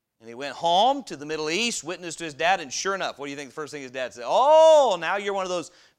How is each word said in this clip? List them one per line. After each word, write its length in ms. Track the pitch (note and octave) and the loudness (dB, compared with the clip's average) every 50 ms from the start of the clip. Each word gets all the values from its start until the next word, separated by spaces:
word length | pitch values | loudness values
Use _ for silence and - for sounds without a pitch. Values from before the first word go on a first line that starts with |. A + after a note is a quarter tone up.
| _ _ _ _ | _ _ _ _
And 80 | A2+ A#2 | -20 -18
he 80 | A#2 | -14
went 180 | A#2 C#3 C#3 B2+ | -12 -10 -10 -10
home 480 | - D3+ E3+ E3+ F#3 A3 B3+ C#4 C#4+ - | -4 0 2 4 4 4 4 2 0 -6
to 120 | - E3 | -10 -12
the 100 | C#3 D3 | -12 -8
Middle 240 | D3+ D#3 D#3 D#3 D3+ | -8 -6 -4 -4 -2
East, 320 | E3 G3 A#3 A#3+ - - - | -2 -2 -2 -2 -4 -6 -8
witnessed 360 | D3+ F3+ E3+ F3+ E3+ D#3 - | -10 -10 -10 -10 -12 -12 -10
to 60 | E3+ | -12
his 100 | D#3+ C#3+ | -12 -6
dad, 260 | C3 D#3+ E3+ F#3+ F3+ | -2 2 2 2 0
and 120 | D#3+ B2+ - | -2 -8 -10
sure 220 | - - F#3+ G3 | -6 -4 -4 -4
enough, 240 | F#3+ E3+ B2+ G#2 - | -4 -4 -6 -6 -8
what 80 | C#3+ | -10
do 40 | C#3+ | -10
you 60 | C#3 | -10
think 140 | C#3 C#3+ B2+ | -12 -12 -14
the 40 | - | -12
first 180 | D#3 D3+ C3+ C#3+ | -14 -14 -12 -12
thing 100 | D3 C3+ | -14 -14
his 80 | B2+ | -12
dad 240 | B2 C3 B2+ A#2+ - | -8 -8 -8 -8 -8
said? 80 | A#2 A#2 | -10 -4
"Oh, 720 | B2+ D#3+ G3+ B3+ C#4+ D#4 D#4 D#4+ D#4+ D#4 D4+ C#4 A#3+ F#3+ E3+ | 0 2 4 6 6 8 8 10 10 8 8 6 4 2 0
now 160 | E3 E3 F#3 | -2 -2 -4
you're 180 | G#3 G3+ G3+ G3 | -2 -4 -4 -4
one 100 | G3 F#3 | -4 -4
of 60 | F3+ | -4
those 220 | F3+ F3 D#3 - - _ _ _ _ | -4 -6 -6 -10 -16 _ _ _ _